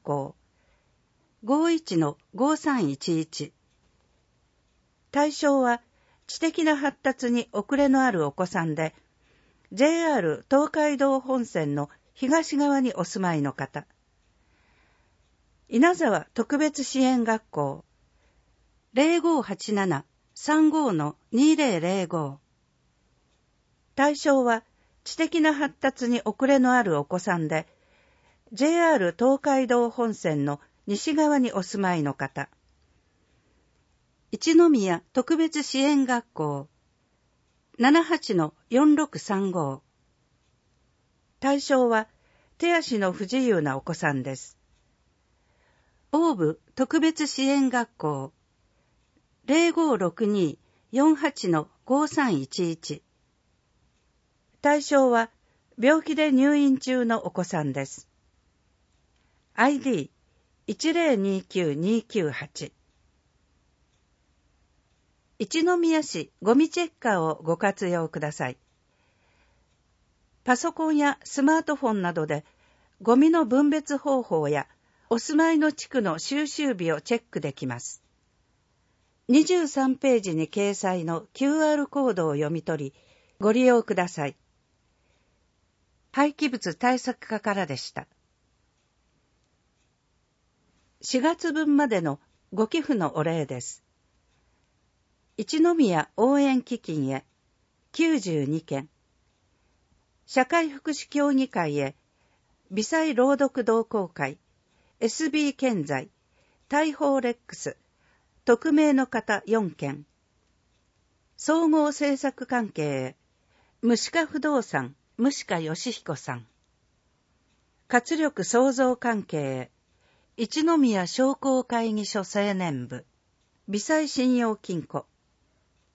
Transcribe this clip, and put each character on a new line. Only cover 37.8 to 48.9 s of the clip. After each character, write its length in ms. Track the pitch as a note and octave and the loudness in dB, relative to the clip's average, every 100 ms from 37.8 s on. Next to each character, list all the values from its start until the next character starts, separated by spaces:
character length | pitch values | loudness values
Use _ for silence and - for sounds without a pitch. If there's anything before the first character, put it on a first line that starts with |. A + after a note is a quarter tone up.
| B3 D#4 | 4 6
八 320 | E4 E4 - F#3+ | 4 -2 0 0
の 180 | D#3 - _ | 0 -4 _
四 280 | A#3+ D4+ D4 | 4 6 4
六 220 | D4 D#3 | 2 -6
三 320 | - G3 G3 | -4 -2 -2
五。 300 | F3+ C#3+ C3+ - _ _ _ _ _ _ _ _ _ _ _ _ _ _ _ | -2 -4 -6 -12 _ _ _ _ _ _ _ _ _ _ _ _ _ _ _
対 220 | C4 C#4+ | 0 0
象 260 | - C4+ A#3+ | 2 2 4
は、 220 | A3+ A3 _ _ _ _ _ | 2 -2 _ _ _ _ _
手 160 | E4+ | 0
足 260 | E4+ D#4+ A3+ | 0 0 -2
の 140 | F#3+ | -2
不 80 | F3+ | -2
自 160 | F#3+ B3+ | -2 0
由 240 | B3+ F#3 | 2 2
な 160 | D3+ C3+ | 2 -4
お 40 | |
子 120 | - | -6
さ 180 | D#3+ D#3 | -4 -2
ん 100 | C#3 | -2
で 140 | B2+ C3 | -6 -10
す。 220 | - _ _ _ _ _ _ _ _ _ _ _ _ _ _ _ _ | -14 _ _ _ _ _ _ _ _ _ _ _ _ _ _ _ _
大 220 | D4 E4+ A#3 | 0 0 2
部 240 | D#3 D#3+ _ - | -2 -2 _ -4
特 240 | C4 D#4+ | -2 2
別 260 | D#4+ D#4+ D4 | 0 0 -6
支 180 | - | -2
援 260 | C4+ C#4 C4 | 0 2 2
学 260 | B3 A#3 _ | 0 -4 _
校、 380 | D#3 C#3+ C3+ - _ _ _ _ _ | -6 -6 -10 -16 _ _ _ _ _